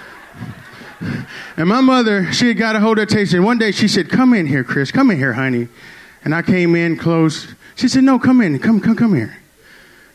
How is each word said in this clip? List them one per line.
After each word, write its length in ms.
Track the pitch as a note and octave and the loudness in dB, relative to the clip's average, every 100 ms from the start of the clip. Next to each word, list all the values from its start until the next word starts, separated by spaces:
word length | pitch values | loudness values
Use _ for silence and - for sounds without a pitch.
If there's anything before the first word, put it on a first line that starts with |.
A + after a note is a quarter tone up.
| - - - - - - - - - - - - - - - - | -20 -20 -20 -18 -16 -16 -20 -20 -20 -14 -10 -10 -12 -16 -16 -6
And 100 | E3 | -2
my 140 | A#3+ | 2
mother, 500 | C4 B3+ A3 G3+ E3+ | 2 2 0 0 -2
she 140 | - B3 | -2 0
had 100 | G#3 | 0
got 180 | A3+ A3 | -2 0
a 40 | |
hold 180 | G#3+ A3 | 0 0
of 100 | G#3 | 0
Tasty. 300 | G#3+ G3 F3 | 0 0 0
One 180 | G3 A#3+ | 2 2
day 160 | A3 | 0
she 160 | - G#3 | 0 0
said, 220 | F#3+ E3 | 0 0
"Come 240 | - B3+ | 2 4
in 120 | A#3 D#3 | 2 2
here, 160 | C3+ | -2
Chris. 300 | B2 C#3+ C3+ | -2 -2 -2
Come 180 | - C4+ | 2 2
in 60 | D#3+ | 2
here, 160 | C3 | -2
honey." 360 | A#2 C3 A#2+ A#2+ - - - - - | -2 -2 -2 -4 -10 -20 -20 -20 -12
And 120 | D3 | -6
I 80 | E3 | -4
came 340 | E3 F#3 F3 E3+ | 0 0 2 2
in 220 | E3+ D#3+ | 0 -2
close. 480 | E3 E3 D#3+ D3+ - - - - | -2 0 0 -2 -12 -20 -20 -4
She 120 | B3 | -2
said, 160 | C4 | 2
"No, 140 | C4 B3+ | 2 2
come 240 | B3+ B3+ | 4 2
in. 160 | G3 C#3 | 2 0
Come, 200 | - A3 | 0 0
come, 160 | A3+ | 2
come 200 | A3+ A#3 | 0 2
here." 240 | D#3 G#2+ - _ _ _ - - _ _ | 0 -2 -10 _ _ _ -20 -20 _ _